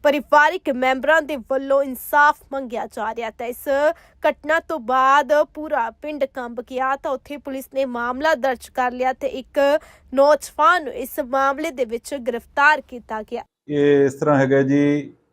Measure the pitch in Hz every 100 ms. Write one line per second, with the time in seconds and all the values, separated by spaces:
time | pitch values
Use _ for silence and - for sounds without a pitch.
0 | 294 285 - 294 302 370 - 254 262 262
1 | 277 320 285 285 214 269 269 277 277 240
2 | - 294 294 302 _ 269 262 226 220 -
3 | 220 226 226 - 240 247 302 277 302 339
4 | _ _ 302 - 294 330 - 311 226 262
5 | 262 269 262 294 302 302 302 285 226 226
6 | 302 294 269 277 240 233 233 254 262 269
7 | 320 269 - 285 285 269 - 269 269 240
8 | 240 247 311 302 269 240 - - 247 247
9 | 254 262 277 262 240 294 277 311 - _
10 | _ 262 285 294 - - 311 359 277 -
11 | 269 - 254 269 269 277 320 262 233 233
12 | - 277 240 233 - - 285 302 - 247
13 | - 220 214 233 - _ - 147 143 143
14 | 139 139 151 143 135 139 135 143 143 147
15 | - _ _